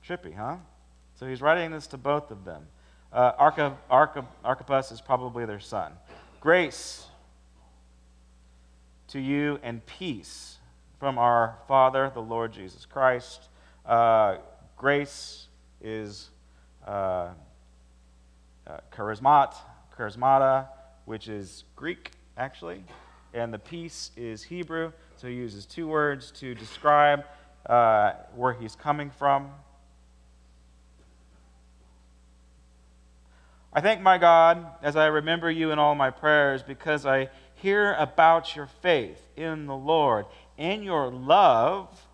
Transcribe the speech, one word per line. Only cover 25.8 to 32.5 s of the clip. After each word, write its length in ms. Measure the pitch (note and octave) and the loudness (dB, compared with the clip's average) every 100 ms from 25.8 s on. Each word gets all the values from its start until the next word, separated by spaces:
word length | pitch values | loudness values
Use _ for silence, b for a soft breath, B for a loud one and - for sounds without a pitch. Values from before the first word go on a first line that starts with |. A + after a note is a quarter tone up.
| E3 | -4
words 440 | D#3 D3 C#3 B2 | 0 0 -4 -12
to 220 | - C3 | -16 -14
describe, 680 | A#2 A2 - D3+ D3 D3 C#3+ C#3+ B B B - | -14 -16 0 4 6 6 4 -2 B B B 2
uh, 460 | A#2+ A#2 A2 G#2 - - | 4 6 6 2 0 -16
where 200 | B2 B2 | -4 -2
he's 220 | A2+ A2+ | -2 -12
coming 360 | - D3+ D3 C#3+ | -8 -6 -4 -6
from. 420 | - C#3+ C#3 C#3 C#3 - _ _ _ _ _ _ _ _ _ _ _ _ _ _ _ _ _ _ _ _ _ _ _ _ _ _ _ _ | -4 0 0 -2 -20 -20 _ _ _ _ _ _ _ _ _ _ _ _ _ _ _ _ _ _ _ _ _ _ _ _ _ _ _ _